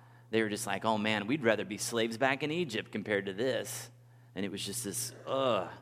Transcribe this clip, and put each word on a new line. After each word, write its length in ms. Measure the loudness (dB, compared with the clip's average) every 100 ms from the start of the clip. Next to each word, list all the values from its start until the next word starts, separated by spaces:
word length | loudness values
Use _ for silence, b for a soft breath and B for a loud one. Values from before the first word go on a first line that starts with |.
| B B B
they 120 | 2
were 80 | 2
just 160 | 0 -2
like, 180 | 0
"Oh 140 | 2 2
man, 280 | 2 2 2
we'd 160 | 2
rather 220 | 4 4
be 140 | 2 -4
slaves 400 | -2 0 0 2
back 240 | 2 2
in 80 | 0
Egypt 420 | -2 -2 -2 -4
compared 320 | -4 0 0 0
to 60 |
this." 560 | -2 0 0 -4 -8 -12 -18 b b b
And 100 | -6
it 80 | -4
was 100 | -4
just 220 | -6 -6
this, 300 | -4 -4 -6 -8 -4
"Ugh." 420 | 0 2 2 0 -8